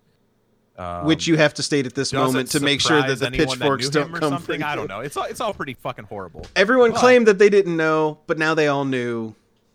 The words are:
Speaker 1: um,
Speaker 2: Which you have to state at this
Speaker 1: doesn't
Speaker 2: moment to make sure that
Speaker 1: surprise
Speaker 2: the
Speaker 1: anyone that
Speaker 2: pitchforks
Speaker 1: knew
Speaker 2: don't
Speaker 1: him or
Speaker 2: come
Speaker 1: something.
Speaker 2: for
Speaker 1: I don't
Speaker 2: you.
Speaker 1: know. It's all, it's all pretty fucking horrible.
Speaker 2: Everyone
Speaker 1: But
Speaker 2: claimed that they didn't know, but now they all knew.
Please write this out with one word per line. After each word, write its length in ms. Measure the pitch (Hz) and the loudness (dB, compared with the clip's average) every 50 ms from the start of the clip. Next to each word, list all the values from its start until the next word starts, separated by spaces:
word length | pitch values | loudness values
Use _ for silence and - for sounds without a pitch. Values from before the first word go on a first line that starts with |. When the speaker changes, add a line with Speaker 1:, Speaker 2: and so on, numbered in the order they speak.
| _ _ _ _ _ _ _ _ _ _ _ _ _ _ _ - | _ _ _ _ _ _ _ _ _ _ _ _ _ _ _ -14
Speaker 1:
um, 280 | 92 87 87 87 87 151 | -12 -10 -8 -4 -2 0
Speaker 2:
Which 180 | 160 156 - | 0 0 0
you 120 | 165 165 156 | 0 2 2
have 180 | 151 147 - | 2 2 0
to 80 | - 135 | -2 -6
state 240 | - 156 143 127 127 | -2 -2 -2 -2 -2
at 80 | - | -4
this 160 | 139 131 - | -6 -6 -4
Speaker 1:
doesn't 160 | 135 135 131 131 131 | -2 -2 0 0 0
Speaker 2:
moment 180 | 131 127 127 | -2 -4 -2
to 80 | - 151 | -4 -2
make 200 | 139 143 143 127 | 0 0 0 0
sure 200 | - 143 156 147 | 0 0 0 0
that 160 | 135 135 135 123 | 0 0 -2 -4
Speaker 1:
surprise 20 | |
Speaker 2:
the 60 | 135 | -4
Speaker 1:
anyone 220 | 123 127 139 156 131 | -4 -2 -2 -2 -2
that 180 | 131 123 131 | -2 -2 -2
Speaker 2:
pitchforks 200 | 143 135 113 123 | -2 -2 -2 -2
Speaker 1:
knew 40 | 143 | -2
Speaker 2:
don't 200 | 143 151 143 165 | -2 -2 -2 -4
Speaker 1:
him 60 | 170 | -4
or 40 | 170 | -4
Speaker 2:
come 140 | 156 147 139 | -4 -2 -2
Speaker 1:
something. 280 | 170 170 - 165 160 | -4 -6 -6 -6 -6
Speaker 2:
for 40 | 156 147 | -4 -6
Speaker 1:
I 80 | 147 | -6
don't 80 | 131 113 | -6 -6
Speaker 2:
you. 40 | - | -8
Speaker 1:
know. 100 | 95 107 | -8 -10
It's 180 | 127 147 - 381 | -10 -10 -8 -8
all, 60 | - | -8
it's 180 | - 226 - | -8 -6 -6
all 100 | 254 214 | -6 -6
pretty 220 | 190 - 170 139 120 | -6 -6 -10 -12 -12
fucking 320 | - - 139 123 - 107 | -10 -10 -10 -10 -12 -12
horrible. 400 | 95 110 101 92 85 - - 87 - - | -14 -12 -12 -12 -12 -14 -16 -14 -4 0
Speaker 2:
Everyone 360 | 170 196 202 262 254 240 226 | 2 2 4 4 4 4 4
Speaker 1:
But 80 | 226 233 | 4 4
Speaker 2:
claimed 280 | 240 254 254 247 226 214 | 4 6 6 6 6 6
that 120 | 202 185 | 6 6
they 100 | 208 202 | 6 6
didn't 260 | 202 202 196 175 170 | 6 4 4 2 0
know, 440 | 160 160 156 156 156 156 151 151 - _ - | 0 0 2 2 2 0 0 -2 -6 _ -6
but 100 | 170 160 | -4 -2
now 160 | 156 156 160 | 0 0 2
they 140 | 160 151 147 | 2 2 2
all 180 | 139 143 139 | 2 0 -2
knew. 480 | 135 131 127 120 120 120 113 113 110 107 _ _ _ _ _ _ _ _ | -2 -2 -2 -2 -4 -4 -6 -6 -8 -12 _ _ _ _ _ _ _ _